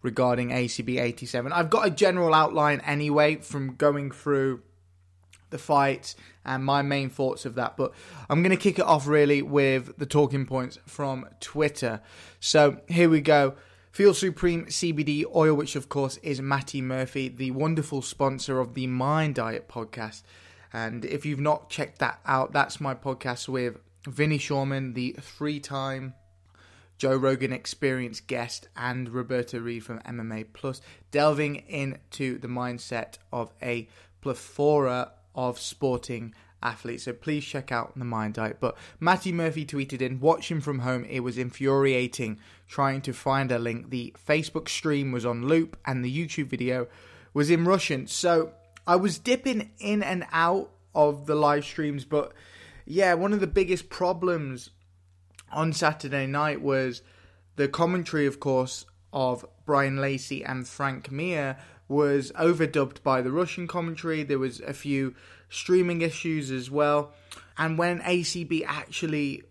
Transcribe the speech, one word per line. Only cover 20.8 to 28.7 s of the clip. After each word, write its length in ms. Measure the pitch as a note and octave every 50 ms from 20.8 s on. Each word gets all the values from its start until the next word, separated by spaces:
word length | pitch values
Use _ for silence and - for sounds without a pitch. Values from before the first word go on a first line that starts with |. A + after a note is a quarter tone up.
| A2+ A2+ A#2 A#2+ G#2+
if 220 | - - C#3+ C#3+
you've 160 | D3+ D3 C3+
not 280 | C#3+ D3+ D3+ D3+ - -
checked 300 | - - D3 - - _
that 220 | C#3 A#2 - - _
out, 280 | - C3+ C3+ C3 - -
that's 260 | C#3+ C3+ - - -
my 160 | D3+ C#3 C3
podcast 540 | B2 - C#3 C3 B2+ - C3 B2 B2 - -
with 260 | C3 C3 B2 A#2+ A2 - _ _ _ _ -
Vinny 320 | D3 B2 B2+ D3+ D3+ D#3 C#3
Shawman, 540 | - - D3 C#3 C3+ C#3 C#3 C3+ C3+ B2+ A#2
the 240 | B2+ B2 B2 - -
three-time 920 | C#3 - - - D3 D3 D3+ C#3+ C#3+ - C#3 C3+ C3+ C3+ C3+ C3 C3 C3 B2+ - _ _ _ _ _ _ _ - - - - - - _ _
Joe 180 | _ - C3+ C3
Rogan 380 | C3+ C3 C3+ C3+ B2 C3+ C3 B2+
Experience 680 | - - - - - - C3+ C3 B2+ B2 A#2+ A2 -
guest, 480 | - - C3 B2 A#2+ A#2 - - - -